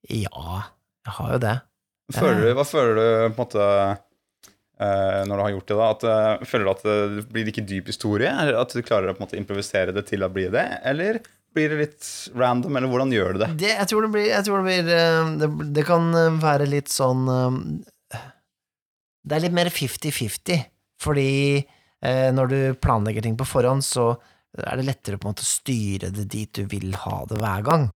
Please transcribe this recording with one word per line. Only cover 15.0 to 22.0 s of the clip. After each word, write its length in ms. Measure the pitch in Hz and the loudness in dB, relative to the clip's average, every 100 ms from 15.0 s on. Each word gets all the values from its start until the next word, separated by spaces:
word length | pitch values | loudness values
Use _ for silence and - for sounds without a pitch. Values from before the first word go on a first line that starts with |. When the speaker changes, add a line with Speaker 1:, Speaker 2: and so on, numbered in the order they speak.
| 165 165 160 156 | 4 4 2 0
Speaker 1:
det, 340 | 151 151 151 | 0 -2 -2
det 140 | 147 151 | -2 2
kan, 280 | 170 165 | 2 4
eh, 160 | 165 165 160 | 4 4 2
være 300 | 156 143 143 | 2 2 2
litt 200 | 143 - | 0 -2
sånn, 920 | - 131 127 131 127 127 127 165 156 - _ _ | 0 2 2 2 2 2 0 -4 -8 -10 _ _
eh, 60 | - - _ _ _ _ _ _ _ _ _ | -16 -16 _ _ _ _ _ _ _ _ _
det 120 | 143 151 | -4 -2
er 40 | |
litt 120 | 175 175 | 2 2
mer 140 | 175 | 0
fifty 400 | - 127 - 156 | 0 -4 -4 -6
fifty, 480 | - 110 - - 170 - _ _ _ | -4 -4 -6 -2 -2 -2 _ _ _
fordi, 640 | 151 143 135 139 139 139 139 _ _ _ | 0 2 2 2 2 2 -2 _ _ _